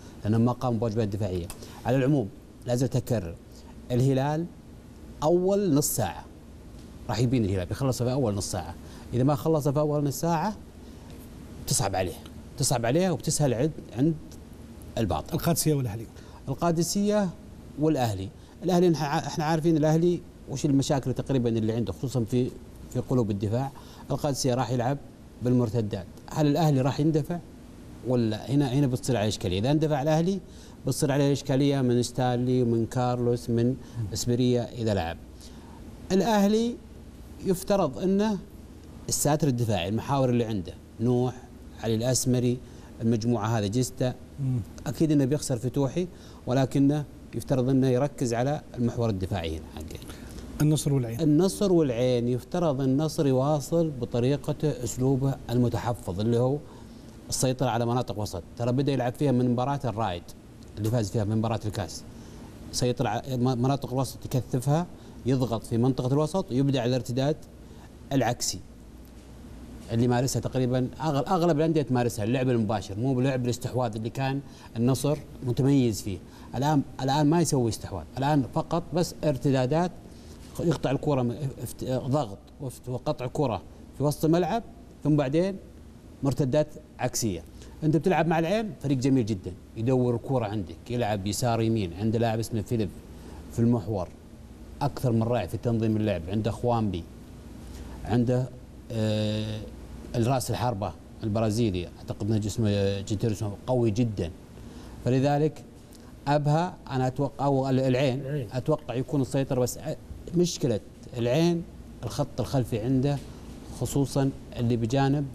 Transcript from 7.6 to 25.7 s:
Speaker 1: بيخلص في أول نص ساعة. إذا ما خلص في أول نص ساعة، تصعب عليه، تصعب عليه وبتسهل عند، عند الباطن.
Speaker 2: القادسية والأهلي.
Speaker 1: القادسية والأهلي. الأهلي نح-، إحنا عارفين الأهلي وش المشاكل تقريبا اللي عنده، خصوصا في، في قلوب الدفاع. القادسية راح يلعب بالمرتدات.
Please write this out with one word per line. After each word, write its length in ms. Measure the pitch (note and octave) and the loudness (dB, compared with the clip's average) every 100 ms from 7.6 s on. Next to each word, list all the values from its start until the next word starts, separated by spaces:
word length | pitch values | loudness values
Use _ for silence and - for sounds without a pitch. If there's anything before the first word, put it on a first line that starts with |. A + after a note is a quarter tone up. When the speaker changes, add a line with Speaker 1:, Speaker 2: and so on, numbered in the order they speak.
| F2+ | -2
Speaker 1:
بيخلص 380 | G2+ C3+ A#2 | -2 -2 0
في 80 | B2 | 0
أول 240 | C3 A#2 G2 | 2 0 0
نص 160 | - | -2
ساعة. 240 | G2 D#2+ - - - - | -4 -6 -12 -14 -16 -6
إذا 100 | A#2 | 2
ما 120 | C3 C#3+ | 2 2
خلص 320 | D#3+ D#3 C#3 | 2 2 2
في 120 | C#3 | 2
أول 240 | D3+ D3 | 2 2
نص 160 | C#3+ C3 | 0 0
ساعة، 360 | E3+ E3 G3 G3+ - - - - - - - - - - - | 0 2 0 -4 -12 -18 -18 -16 -16 -16 -16 -16 -14 -12 -2
تصعب 280 | - G2 F#2 | 0 0 0
عليه، 180 | F#2 - - - - - | -2 -4 -14 -16 -16 -4
تصعب 280 | - B2 A#2 | 0 0 2
عليه 240 | D3+ F#3 | 2 2
وبتسهل 440 | C#3+ - D3 D3 | 0 -2 2 2
عند، 180 | A2+ D#3 - - G#2+ | 4 0 -2 -10 2
عند 160 | D#3 D#3 - - - - - - - - | 2 2 -6 -16 -18 -18 -18 -16 -8 -2
الباطن. 360 | G#2+ D2+ - | 0 0 -2
Speaker 2:
القادسية 400 | D#3 - E3 D#3+ | -2 0 2 2
والأهلي. 320 | C#3+ B2 G#2+ A2+ - - - - | 2 0 -4 -10 -16 -18 -16 -8
Speaker 1:
القادسية 800 | C3+ E3+ E3 E3 G3+ G3+ G#3 F#3+ - - - - - | -2 0 2 2 2 2 2 2 -2 -14 -18 -14 0
والأهلي. 500 | D#3 C#3+ A#2 F#2+ G2 - - - | 2 4 2 0 -6 -8 -20 -6
الأهلي 260 | E3 F3 F3+ | 2 4 6
نح-، 140 | C#3+ | 4
إحنا 400 | D3 D#3 C#3+ - | 2 0 -2 -2
عارفين 340 | D3+ D#3+ E3 D#3 | 0 2 4 4
الأهلي 440 | D#3 D#3+ F3 F3 - - - | 6 4 4 2 -4 -18 -10
وش 160 | C3+ D3+ | -2 4
المشاكل 480 | C#3 C3 C#3+ B2+ | 4 4 2 0
تقريبا 360 | A#2+ B2+ C3+ A#2+ | -2 0 2 4
اللي 240 | A2+ G#2+ | 2 2
عنده، 200 | A2+ G#2+ | 0 -2
خصوصا 300 | - C3 B2+ | -4 -2 -2
في، 260 | G#2+ B2 B2 - - - - | 0 2 0 -4 -16 -18 -8
في 100 | B2+ | -6
قلوب 320 | - B2+ G#2 | 0 2 2
الدفاع. 400 | G2+ G#2 A#2 C3+ - - - - | 0 0 0 -2 -8 -18 -18 -6
القادسية 420 | C3+ D3 C3+ C3 | -2 0 0 2
راح 180 | A#2+ A#2 | 2 0
يلعب 260 | B2+ A#2+ C#3 - - - - | 0 0 -2 -6 -20 -20 -4
بالمرتدات. 640 | B2 B2+ A#2 | 2 4 4